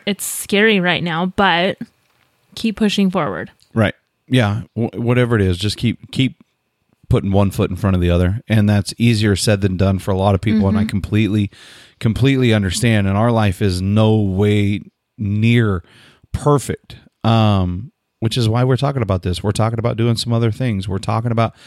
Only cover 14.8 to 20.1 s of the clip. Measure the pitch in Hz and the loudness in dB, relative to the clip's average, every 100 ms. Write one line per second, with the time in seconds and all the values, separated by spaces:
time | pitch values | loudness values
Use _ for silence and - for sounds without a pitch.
14.8 | - _ _ - 101 104 113 120 110 92 | -8 _ _ -8 -4 0 2 4 2 -2
15.8 | - - - _ _ - 147 143 - - | -6 -20 -20 _ _ -4 2 0 0 -10
16.8 | _ - _ _ 113 113 107 98 90 90 | _ -20 _ _ 0 2 2 2 0 -4
17.8 | 123 _ _ - 113 131 110 117 127 127 | -10 _ _ -8 -6 -2 0 0 0 0
18.8 | 139 135 101 92 92 87 101 101 110 113 | -2 -2 -2 -2 -2 -4 -2 0 -2 -2
19.8 | 113 113 117 | -4 -2 -2